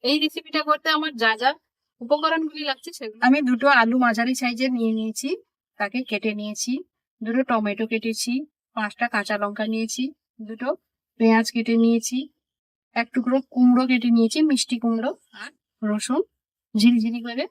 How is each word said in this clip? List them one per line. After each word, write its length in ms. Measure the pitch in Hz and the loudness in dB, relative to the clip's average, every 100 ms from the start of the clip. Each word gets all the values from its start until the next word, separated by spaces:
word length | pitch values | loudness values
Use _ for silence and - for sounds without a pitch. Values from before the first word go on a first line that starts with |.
এই 120 | 247 294 | 0 0
রেসিপিটা 380 | 302 330 302 311 302 | -2 -6 -6 -6 -2
করতে 180 | 302 320 311 | -2 0 -2
আমার 140 | 311 254 | -2 0
যা 100 | 226 226 | 0 2
যা 80 | 247 311 _ _ _ _ | 0 -2 _ _ _ _
উপকরণগুলি 600 | 240 294 320 330 320 302 294 | -2 0 2 0 -4 -6 -6
লাগছে 200 | 269 - 349 | -6 -10 -12
সেগুলো, 240 | 233 220 247 | -14 0 2
আমি 120 | 285 262 | 4 2
দুটো 180 | 247 277 262 | 2 4 4
আলু 160 | 226 254 247 | 4 2 2
মাঝারি 280 | 220 240 254 | 2 -2 -2
সাইজের 300 | 247 233 262 247 | -4 -2 -2 0
নিয়ে 160 | 226 220 | -2 -2
নিয়েছি, 320 | 220 220 269 415 _ _ _ _ | -6 -6 -6 -6 _ _ _ _
তাকে 200 | 202 240 262 | -6 -6 -6
কেটে 220 | 208 220 208 | -4 -4 -6
নিয়েছি। 320 | 208 208 - 262 - _ _ _ | -8 -8 -6 -6 -8 _ _ _
দুটো 200 | 220 233 262 | -4 -2 0
টমেটো 360 | 233 208 202 226 | 0 0 -4 -4
কেটেছি, 420 | 226 226 220 - 247 302 _ _ - | -4 -4 -6 -4 -4 -6 _ _ -6
পাঁচটা 300 | 208 - 240 | -6 -4 -4
কাঁচা 220 | 214 202 208 | -4 -2 -4
লঙ্কা 240 | 208 208 220 | -4 -4 -4
নিয়েছি, 300 | 220 226 - 262 - _ _ 214 | -4 -4 -6 -8 -8 _ _ -16
দুটো 200 | 220 247 320 _ _ _ _ | -8 -6 -6 _ _ _ _
পেঁয়াজ 280 | 226 226 226 233 | 4 4 2 -4
কেটে 200 | 226 233 | 0 2
নিয়েছি, 340 | 226 233 - 254 302 _ _ _ _ _ _ 226 | 4 2 0 -6 -8 _ _ _ _ _ _ -6
এক 120 | 233 | -4
টুকরো 240 | 262 240 269 - | -4 0 -2 -2
কুমড়ো 300 | 247 247 247 262 | 4 6 6 4
কেটে 180 | 254 240 233 | 2 4 4
নিয়েছি, 240 | 226 302 311 | 4 2 2
মিষ্টি 280 | 262 - 240 | 2 0 -2
কুমড়ো, 320 | 233 226 247 359 _ 196 | -2 -2 -4 -8 _ -18
আর 80 | 233 _ _ _ | -18 _ _ _
রসুন 400 | 220 214 - 269 415 _ _ _ _ 214 | -4 -4 -2 -2 -4 _ _ _ _ 4
ঝিরিঝিরি 440 | 226 240 226 233 233 | 6 6 0 -4 -6
করে 160 | 233 370 | -6 -6